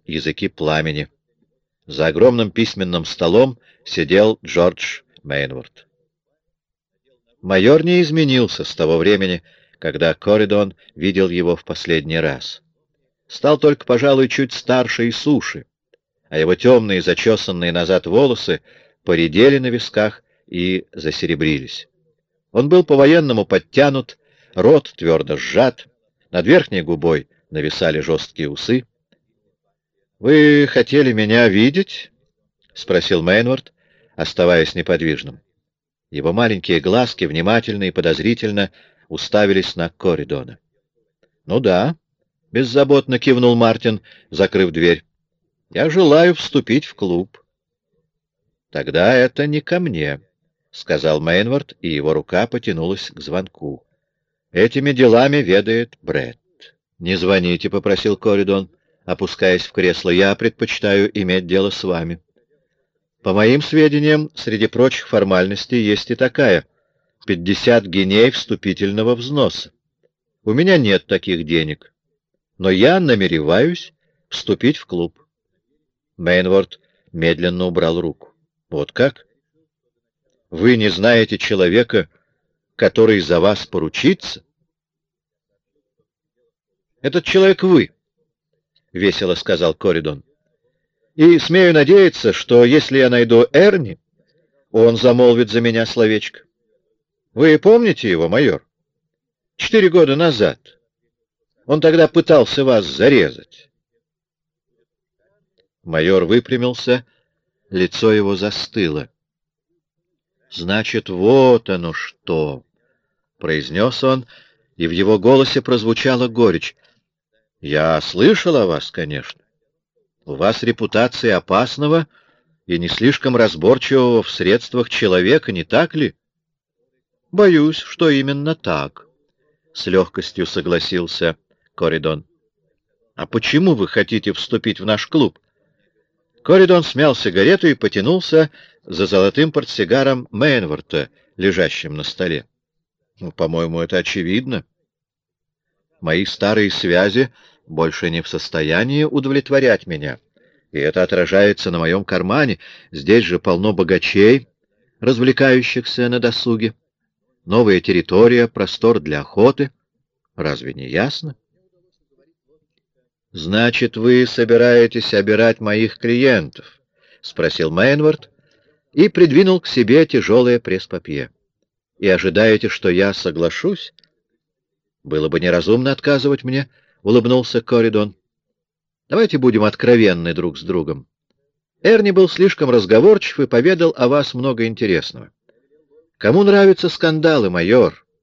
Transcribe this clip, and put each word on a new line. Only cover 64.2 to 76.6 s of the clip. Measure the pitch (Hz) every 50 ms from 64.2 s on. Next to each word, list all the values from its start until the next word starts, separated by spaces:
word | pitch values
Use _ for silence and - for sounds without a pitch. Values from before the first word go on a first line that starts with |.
| 151 - -
среди | - - 123 110 104 110
прочих | 110 - 120 127 131 - - - -
формальностей | - 107 98 98 92 92 92 95 101 101 - - 123 120
есть | 110 104 104 101 - -
и | 120
такая. | - 131 123 - - 143 117 92 82 - _ _ _ _ _ _ _ _ _ _ _ _
Пятьдесят | - 98 85 85 92 98 - - 123 120 117 101
гиней | 95 82 98 95 95 98 107 117 131
вступительного | 127 - - - 110 90 - 101 92 - 101 98 101 107 110 117 123
взноса. | 117 120 131 147 143 123 92 - - - - _ _ _ _ _ _ _ _ _ _ _ _ _ _ _
У | 107 107
меня | 131 170 190 190 160
нет | 127 104 98 90 -
таких | - 101 92 - 101 92 82 80
денег, | 76 82 82 78 78 73 - _ _ _ _ _ _ _ _ _ _ _ _ _ _ _
но | - 90 95
я | 95 92 110 151 175 190
намереваюсь | 180 147 120 104 95 85 85 80 73 76 85 104 131 165 175 - - - _ _ _ _ _ _ _ _
вступить | - - - - 101 - - 127 151 -
в | -
клуб". | - 92 87 85 85 - _ _ _ _ _ _ _ _ _ _ _ _ _ _ _ _ _ _ _ _
Мейнворт | - 85 85 90 90 90 92 95 98